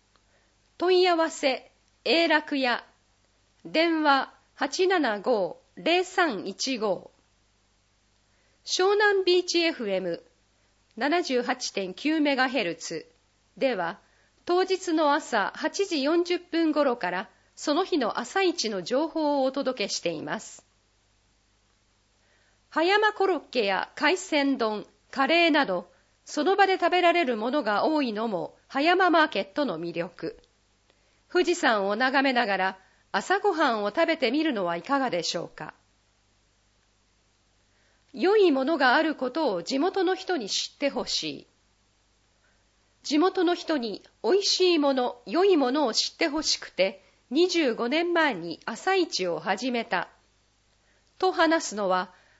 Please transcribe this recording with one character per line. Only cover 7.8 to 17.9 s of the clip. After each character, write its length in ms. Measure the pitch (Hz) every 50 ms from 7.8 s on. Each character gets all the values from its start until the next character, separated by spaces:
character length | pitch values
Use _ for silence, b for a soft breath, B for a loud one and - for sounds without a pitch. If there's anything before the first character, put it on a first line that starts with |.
| _ _ _ _ _ _ _ _ _ _ _ _ _ _ _ _ -
湘 300 | - - - 370 392 415
南 300 | 415 427 415 415 392 370
ビ 180 | 359 359 359
ー 20 | 349
チ 160 | 349 - 339
エ 100 | 330 330
フ 160 | 294 - 233 202
エ 120 | 190 185
ム、 220 | 185 175 170 - - _ _ _ _ _ _ _ _ _ _ _ _ _ -
七 260 | 214 233 294 330 359
十 200 | 339 - 262 240
八 300 | 208 202 - - - -
点 220 | - 202 190 180 185
九 260 | - - 294 320 320
メ 160 | 294 294 277
ガ 100 | 254 262
ヘ 160 | 262 233 269
ル 140 | 208 175 160
ツ 340 | - - - 165 151 - _ _ _ _ _ _ _ _ _ -
で 180 | 180 - 262 233
は、 240 | 180 170 165 196 - b b b b b b b b -
当 200 | - 349 359 381
日 280 | 370 381 359 - 359
の 220 | 320 320 311 285 285
朝 380 | 311 285 - 247 208 190 - -
八 300 | - 247 311 - - 403
時 160 | 392 339 285
四 220 | 262 294 339 339 349
十 140 | 349 359 349
分 340 | - - - 330 330 311
頃 240 | 294 302 285 262 240
か 140 | 240 - 180
ら、 200 | 180 185 202 - b b b b b
そ 160 | b - 311
の 120 | 285 339 381
日 120 | -